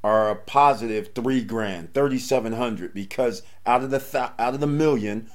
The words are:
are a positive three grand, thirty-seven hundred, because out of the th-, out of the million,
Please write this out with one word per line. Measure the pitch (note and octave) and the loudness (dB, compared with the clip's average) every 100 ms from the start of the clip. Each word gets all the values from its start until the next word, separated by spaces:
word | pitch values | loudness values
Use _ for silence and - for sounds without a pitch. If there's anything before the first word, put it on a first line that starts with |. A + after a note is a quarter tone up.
are | G#2 A2 G#2+ | 4 4 4
a | G#2 | 0
positive | - C#3+ C#3+ A#2 A2+ G#2+ G#2 | 0 6 6 4 0 -4 -4
three | - A#2+ C3 | -4 0 0
grand, | G#2+ A2+ G#2+ F2 E2+ | 0 -4 -2 -4 -4
thirty-seven | C3+ C#3 C3 - C3 A2+ | 0 2 0 0 0 0
hundred, | A2+ B2 G2+ F2 | -2 -2 -4 -8
because | G2+ G2 - A#2+ G2 - - A2+ | -8 -8 -2 -2 -2 -12 -6 2
out | B2 | 2
of | C3 | 2
the | C3+ | -2
th-, | C3+ C#3 B2 - | -2 -4 -4 -2
out | A#2+ | -2
of | C3+ | 0
the | D3 | 0
million, | D3 D#3 C3 G#2 G#2 A2 | 2 2 2 0 -4 -8